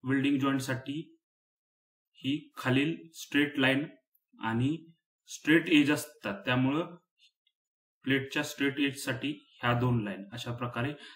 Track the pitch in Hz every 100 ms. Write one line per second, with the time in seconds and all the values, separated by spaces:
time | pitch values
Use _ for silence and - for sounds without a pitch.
0 | 127 135 139 139 139 135 127 127 - 147
1 | 165 - _ _ _ _ _ _ _ _
2 | _ _ 131 151 - - 131 127 147 165
3 | - - - 143 143 143 131 135 156 -
4 | _ _ _ _ 117 113 131 165 - _
5 | _ _ _ - 139 165 160 156 139 147
6 | - - 110 101 - 127 131 147 175 -
7 | _ _ _ _ _ _ _ _ _ _
8 | - - 135 151 147 - 139 135 139 127
9 | - 123 143 - - - 120 120 127 120
10 | 101 95 101 120 - 117 120 120 123 156
11 | -